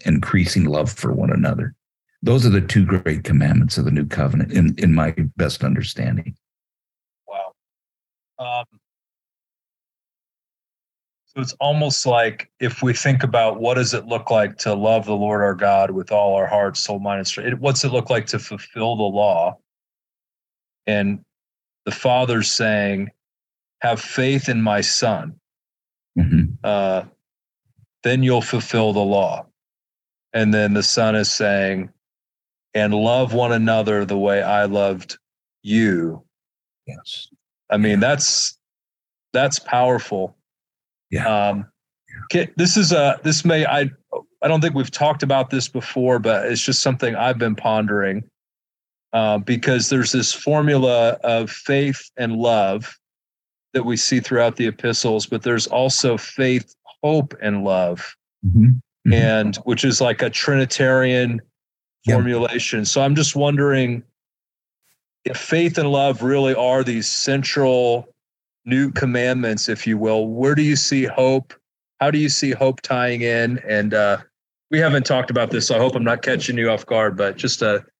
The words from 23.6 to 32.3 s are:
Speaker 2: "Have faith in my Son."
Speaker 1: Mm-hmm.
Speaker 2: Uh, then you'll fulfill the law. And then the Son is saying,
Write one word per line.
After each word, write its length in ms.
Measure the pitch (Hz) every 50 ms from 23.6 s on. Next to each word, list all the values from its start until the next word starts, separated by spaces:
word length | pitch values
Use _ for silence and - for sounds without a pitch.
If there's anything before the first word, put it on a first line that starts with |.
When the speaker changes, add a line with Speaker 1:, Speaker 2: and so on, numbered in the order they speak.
| _ _ _ -
Speaker 2:
"Have 200 | - 120 117 110
faith 480 | - - - - 131 131 139 135 - -
in 140 | 120 113
my 180 | 113 110 104 101
Son." 540 | 101 - - - 123 113 104 85 80 - - - _ _ _ _ _ _ _ _ _ _ _ _ _ _ -
Speaker 1:
Mm-hmm. 380 | 92 87 87 82 80 82 - - -
Speaker 2:
Uh, 400 | - 104 104 101 98 95 92 92 92 - _ _ _ _ _ _ _ _ _ _ _ _ _ _ _ _ _ _
then 200 | - 117 127 131
you'll 180 | 131 127 123 120
fulfill 540 | - - - 120 113 - - 113 110 107 101
the 60 | 104
law. 440 | 101 98 101 98 95 82 - - - _ _ _ _ _ _ _ _ _ _ _ _ _ _ _ _ _
And 220 | - 113 110 107 107
then 180 | 107 107 104 101
the 100 | 104 98
Son 320 | - - 120 113 110 107
is 160 | 107 104 -
saying, 580 | - - 107 104 101 98 98 95 95 95 95 95 _ _ _ _ _ _ _ _